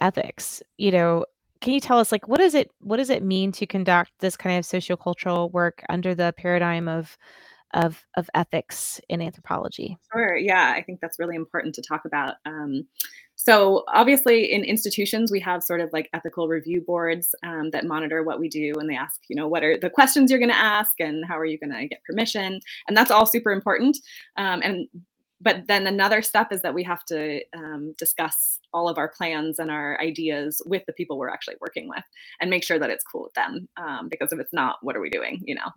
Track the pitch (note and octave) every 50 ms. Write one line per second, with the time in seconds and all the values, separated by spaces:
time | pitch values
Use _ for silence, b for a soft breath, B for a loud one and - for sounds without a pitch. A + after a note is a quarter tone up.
0 | - F#3+ F#3 - - - - - - - - - - _ _ - G#3 G3 F3+ F3+
1 | E3+ E3+ E3+ E3 - - _ _ _ _ _ - - B3 C4 C#4 - - B3 A#3+
2 | A3+ - A3+ G#3 - - A#3+ D#4+ F#4+ F4+ D4 D4 C4+ - _ _ - G3 G#3+ A#3
3 | C4+ B3+ C4 - F#3+ F#3+ F#3+ F#3+ F#3+ G3 F#3 - G#3 - - G3 F#3 F#3 F3+ F3
4 | F3 - _ _ - F#3+ - - - F#3 F3+ F3 E3+ - - F#3+ - - F3+ E3+
5 | - F3+ F3 - - F#3 F3 E3+ F3 F3 F3 F3 F3 E3+ - - - - E3 F3
6 | F3+ F#3 F3+ E3+ F3 E3+ E3+ - - F3 F3 F3 F3 E3+ E3+ E3+ E3+ E3 D#3+ E3
7 | D#3+ - - _ b b b b b b b b b b - E3+ E3+ E3 D#3+ -
8 | _ _ - - E3+ - - - E3+ - - E3 - - - - - - - -
9 | - - E3+ E3+ E3 E3 - - - - F3 - - - - - - - F#3 -
10 | _ - - A3+ A#3 G3+ F3 - F#3 G3+ F#3 F#3 D#3+ B2 B2 - F#3 - F#3 -
11 | - E3 - - E3+ E3+ E3+ E3 E3 - - E3+ - E3 D#3 - - - D#3 D#3+
12 | - D#3 - D3 C#3 C3+ - - - D3+ D#3 D3+ D3+ C#3+ C3+ C3+ - - _ B
13 | B B B B B B B - - - A3 G#3 G3 G3 G3 F#3+ - - - -
14 | A#3 B3 C#4 C4+ - B3 A#3 A3+ G#3+ - - G#3 - - G#3 A3 - G#3 - -
15 | G3+ G3+ - A3 A3+ A3 G3+ F#3+ F3+ F#3 F3+ F3 - - F3 E3+ E3+ E3 E3 D#3
16 | D#3 - - E3 - E3+ - F3 E3+ D#3+ E3 D#3+ D3+ D#3+ F3 F3 E3 F3+ F3 F3
17 | E3+ E3 E3 E3+ E3+ - - - - F3 E3 D#3+ D3+ D#3+ D#3 D3+ - E3+ D#3 D#3
18 | D#3+ D3 D#3+ D#3+ D#3+ D#3+ - - E3 D#3+ D3+ D#3 D3+ D3 D3 D3+ D3+ D#3 C#3+ B2+
19 | C3+ C#3+ - - _ - - D3 D#3 D3+ E3+ E3 D3 D#3 D#3 - F3+ F3+ - -
20 | C4+ C4 - D4 C4+ A#3+ C4 B3+ A#3+ A#3+ A#3 - G#3 G#3+ G#3 G#3 G#3+ - - -
21 | E3+ D#3 D3 D#3+ D#3+ F3 F3 D#3 D#3+ D#3+ D#3 D#3 D3+ D3 C3+ A2 C3 D3 - -
22 | - - D#3+ G#3 A3+ A3+ - G#3+ F#3+ F#3+ F#3+ F#3+ - B B B B B G3+ B3+
23 | B3+ B3 A3 G#3+ A3 A3 - A#3 A3+ G#3+ G3+ F#3+ - G#3 F#3+ - A#3 C4+ D4+ -
24 | B B B B B B B - G3 F#3+ G#3 - - F#3 G3 F3 E3 - - F3
25 | F3 _ _ _ _ _ _ _ - A3+ F#3 F#3 F3 - G#3 G3 G3 F#3+ G3+ G3
26 | G3 G3+ A3 G#3+ A3 - - G#3+ G#3 G#3+ G3+ F#3 - E3+ C3+ F3 F3+ F3 F3 D#3+
27 | - - E3+ D#3 D3+ D3+ D3 D3 - - - E3+ D#3 D#3 D#3 D3 D3 D#3 D#3 -
28 | E3 D#3 - - E3 D#3+ - - - - - - _ _ - E3+ E3+ F3 D#3+ D#3
29 | D3 D#3+ - - F#3 E3 D#3+ D#3 D3+ D#3+ D#3 - E3 D#3 D3+ D3+ D3 C#3+ C#3+ -
30 | D#3 E3 D#3 D#3+ E3 D#3 D3 D3 C#3+ D3+ D3+ - - - F#3+ F3+ - - - -
31 | F3 - C#3+ C3+ C3 B2+ - - - - - - - - - - - - - -
32 | - _ B B B B B B E3+ F3+ F#3 F3+ F3 - E3+ D#3 D3 A#2+ G#2+ -
33 | - - - - - - - - - - - F3+ F3+ - - - F3 D#3 C3+ A#2+
34 | F2+ - - D#3 - D3+ E3 D#3 B2 - - D#3+ C3 B2+ - - - C3+ - A2
35 | F2+ D2 - - A#1 A#1 - F3+ F3+ - C#3 - - - -